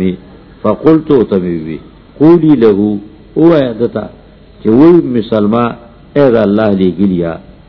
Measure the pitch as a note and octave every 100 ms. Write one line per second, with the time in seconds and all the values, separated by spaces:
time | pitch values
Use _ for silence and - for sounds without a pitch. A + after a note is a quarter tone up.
0 | F#2 F2+ - - - - G#2+ G2+ D3+ D#3+
1 | D3+ C3+ G2 G2+ F2+ E2+ D#2+ D2+ - -
2 | _ - D3+ E3+ D#3 C3 A2+ G2 G#2 G2+
3 | - - - - E3 D#3+ B2+ G#2+ A2+ A2
4 | G#2 - - _ - - G#2+ A#2 E3 E3+
5 | C#3+ A#2+ G#2 A2 G#2 A#2 A#2 - - -
6 | - D3 C3+ A#2 G2+ G#2 A2 F#2+ F#2 E2
7 | G2+ F2 E2+ D#2+ - -